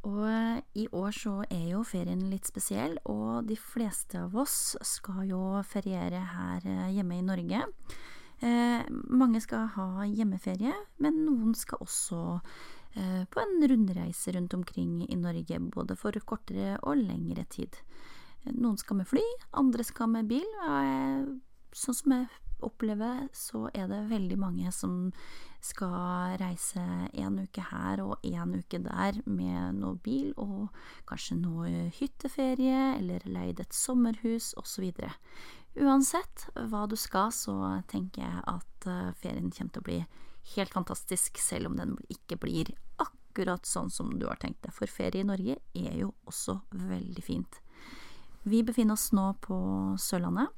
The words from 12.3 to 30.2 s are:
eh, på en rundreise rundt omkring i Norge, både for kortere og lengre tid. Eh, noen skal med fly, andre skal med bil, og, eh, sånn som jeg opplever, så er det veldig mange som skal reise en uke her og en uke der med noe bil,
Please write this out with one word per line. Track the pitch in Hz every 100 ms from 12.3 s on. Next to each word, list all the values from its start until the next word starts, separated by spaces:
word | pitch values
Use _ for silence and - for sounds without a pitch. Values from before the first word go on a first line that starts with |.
| 175 - - - - -
eh, | - 185 185
på | 185 -
en | 415 359 285
rundreise | 247 196 180 170 - -
rundt | 180 175
omkring | 180 175 - 175 170 175
i |
Norge, | 180 175 165 165 165
både | 175 - 180
for | 185 208
kortere | 202 - 220 - 190 196 202
og | - 285
lengre | 196 175 165 175 -
tid. | - - - - - - - - -
Eh, | -
noen | - 240 208
skal | - 196
med | 180
fly, | 262 466 494 -
andre | - 269 233
skal | 233 - 226
med | 226 214
bil, | 247 403 427
og, | 330 285
eh, | 277 269 269 269 277 262 - - -
sånn | - -
som | 247 285
jeg | 254 247 - - -
opplever, | 220 - 214 208 226 254 269
så | - - 226 220
er | - 190
det | 202 214
veldig | 220 185 190
mange | 190 175 180
som | - 185 180 185 - - - - -
skal | - - 185 175 180 180 180 185
reise | 185 175 - 185 175 175 180
en | - - 190
uke | 190 - 175
her | - 190 196
og | 190 -
en | - 175 175 180
uke | - 180
der | 175 180 196 202 -
med | 185 180 180 180 196
noe | 190 185
bil, | 214 269